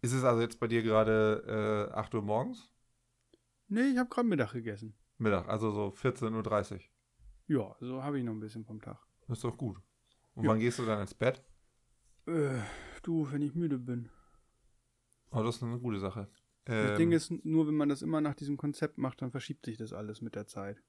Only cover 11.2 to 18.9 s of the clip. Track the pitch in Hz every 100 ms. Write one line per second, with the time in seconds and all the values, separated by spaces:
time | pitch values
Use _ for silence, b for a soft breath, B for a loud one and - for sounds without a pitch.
11.2 | 120 131 _ - _ _ _ _ _ _
12.2 | - 165 143 127 104 B B B - 165
13.2 | 143 143 147 151 170 135 123 120 117 b
14.2 | b b b _ _ _ _ _ _ _
15.2 | _ 131 110 117 120 120 123 101 95 104
16.2 | 98 _ _ _ - 113 104 104 165 165
17.2 | - 165 156 160 151 151 147 139 156 156
18.2 | 151 139 143 143 147 143 151